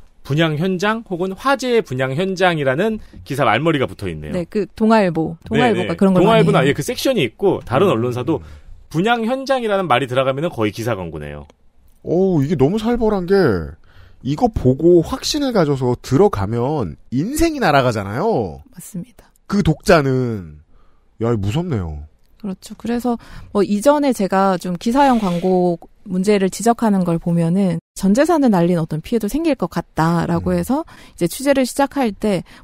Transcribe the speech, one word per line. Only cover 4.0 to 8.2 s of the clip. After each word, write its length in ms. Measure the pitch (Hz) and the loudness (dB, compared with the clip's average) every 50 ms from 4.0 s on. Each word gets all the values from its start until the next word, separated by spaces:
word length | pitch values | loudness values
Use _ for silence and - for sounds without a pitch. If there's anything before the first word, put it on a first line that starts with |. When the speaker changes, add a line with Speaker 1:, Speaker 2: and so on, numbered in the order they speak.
| - 95 | -8 -8
Speaker 1:
있네요. 220 | 82 78 76 76 | -8 -8 -8 -8
Speaker 2:
네, 140 | - 180 170 - | -6 -6 -6 -4
그 200 | - 214 190 170 - | -4 -6 -6 -6 -4
동아일보, 640 | - 220 220 226 226 202 180 160 165 160 165 165 - - | -2 2 4 4 4 4 2 0 -2 -4 -4 -6 -10 -10
동아일보가 360 | - 220 220 247 240 208 180 180 | -4 0 2 2 2 2 0 -2
Speaker 1:
네, 40 | 190 | -4
네. 60 | 170 | 0
Speaker 2:
그런 180 | 170 196 190 185 | 2 2 4 4
걸 80 | 180 | 6
Speaker 1:
동아일보는 320 | 175 208 226 220 208 165 202 | 6 6 6 6 4 4 4
Speaker 2:
많이 120 | 165 131 | 2 2
해요. 20 | 139 | 2
Speaker 1:
아예 40 | 139 | 0
그 100 | - 143 | 0 -2
섹션이 400 | - 254 - - 285 262 220 143 | -6 -4 -2 0 0 0 0 0
있고 360 | 110 - - 196 196 143 95 87 | -2 -2 -2 0 0 0 0 -2
다른 220 | 87 110 135 180 190 | 0 0 2 2 2
Speaker 3:
음. 60 | 139 | 2
Speaker 1:
언론사도 460 | 110 113 123 123 123 | 0 0 -2 -2 -4